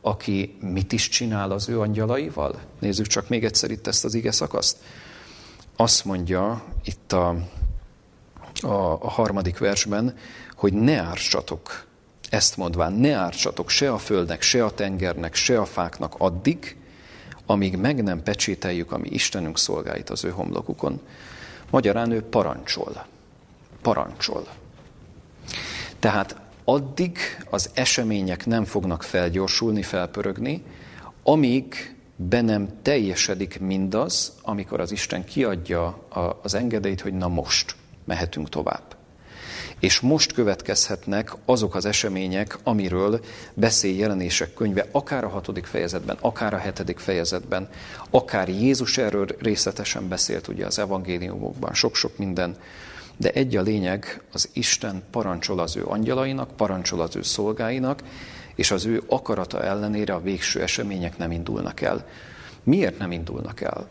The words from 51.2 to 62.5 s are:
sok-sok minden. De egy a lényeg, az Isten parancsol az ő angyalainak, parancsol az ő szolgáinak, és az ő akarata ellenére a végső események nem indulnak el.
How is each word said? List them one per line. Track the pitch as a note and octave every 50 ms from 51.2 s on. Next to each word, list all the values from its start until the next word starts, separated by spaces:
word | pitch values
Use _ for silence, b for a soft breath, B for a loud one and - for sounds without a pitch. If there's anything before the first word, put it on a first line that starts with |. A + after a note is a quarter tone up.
| F2+ F2+ F#2 G2 G#2 - - B2+ - - -
sok-sok | - - A#2 - - - - -
minden. | - G#2 F#2+ F2+ F#2 F2+ F2 F#2+ B B B B B B B B B B B B -
De | - -
egy | - - C3+ B2+ A#2
a | G2+
lényeg, | F#2 G#2+ A2 G#2 F#2+ F2+ F#2 G#2 - - - - - -
az | - - - - -
Isten | B2+ A#2 - - - - A2 F#2+ F#2 F#2 -
parancsol | - A#2+ G#2+ G2 F2+ F2+ - - G2 F2+
az | E2+ E2 -
ő | - -
angyalainak, | - - G#2+ A2 B2 C3 C3 C3+ C3+ C3+ C3+ B2+ - -
parancsol | - G#2+ - F#2+ - - - - F2
az | E2 E2 -
ő | -
szolgáinak, | - - - - G2+ G#2+ G#2+ A2+ A#2 A2+ B2+ C3 B2+ C3 C#3+ - B B B B B B B B B B B
és | - - -
az | G#2 F#2 F#2
ő | A2+ A#2 A2 -
akarata | - - B2+ - - A2 G2 F2+ E2+ - - -
ellenére | F#2+ G2 G#2 G#2 G#2 G#2+ G#2 G#2+ G2 F#2+
a | E2+
végső | E2+ F#2+ G2 F2+ - - - -
események | F2 F2+ - - A2+ G2+ G2 F#2 F2 E2+ -
nem | - F2 E2
indulnak | E2 E2 F2 - G#1+ G#1+ G1+ - - -
el. | - - G1+ - - B B B B B B B B B